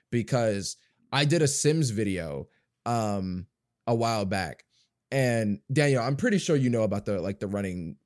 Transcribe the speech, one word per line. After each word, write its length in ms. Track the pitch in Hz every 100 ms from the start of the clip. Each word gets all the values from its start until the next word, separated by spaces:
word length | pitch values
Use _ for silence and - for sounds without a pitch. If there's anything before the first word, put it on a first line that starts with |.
| -
Because 640 | 120 107 127 113 101 90 - _ _ -
I 100 | 139
did 180 | 147 165
a 60 | 143
Sims 440 | - 147 160 131
video, 580 | 107 104 92 80 69 - _ _ _ 120
um, 600 | 117 107 101 92 90 90 _ _ _ -
a 80 | 113
while 300 | 113 113 95
back. 380 | 98 82 - _ _ _ _ -
And 480 | 135 127 117 107 101 -
Daniel, 300 | 139 143 127
I'm 140 | 120 143
pretty 220 | 240 196
sure 180 | - 147
you 140 | 127
know 140 | 117
about 220 | 107 101 107
the, 160 | 98
like, 180 | 92 101
the 80 | 98
running 500 | 101 98 90 80 -